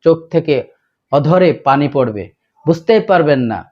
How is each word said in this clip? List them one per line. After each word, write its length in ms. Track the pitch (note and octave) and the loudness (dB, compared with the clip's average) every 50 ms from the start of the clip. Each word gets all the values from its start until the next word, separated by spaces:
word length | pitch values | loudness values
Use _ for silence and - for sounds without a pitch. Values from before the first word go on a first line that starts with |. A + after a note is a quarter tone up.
| - | 2
চোখ 140 | E3 E3 D#3+ E3 - | 2 0 0 -4 -4
থেকে 320 | - E3 D#3+ - D3 B2+ - - _ _ _ _ _ _ _ _ | -4 -4 -2 0 -4 -4 -4 -8 _ _ _ _ _ _ _ _
অধরে 420 | - C#3+ C#3 D3+ F3 F#3 F#3 E3+ C#3 | -2 0 2 2 2 4 2 2 0
পানি 340 | - - C#3 C3+ C#3 D3 C#3 | 0 0 0 0 0 0 -2
পড়বে, 400 | C#3 C#3+ B2+ A#2+ G#2+ G#2 F2+ - _ _ _ _ _ _ _ | 0 -2 -2 -2 -4 -8 -12 -12 _ _ _ _ _ _ _
বুঝতেই 320 | D3+ E3 E3 - - A3+ A3 | -2 -2 -2 0 0 0 0
পারবেন 400 | - - F#3+ F3 D#3+ D3 C#3+ C3 | 2 2 0 0 2 2 0 0
না। 260 | B2 A#2 G#2+ F2+ E2+ _ | 0 -4 -6 -8 -10 _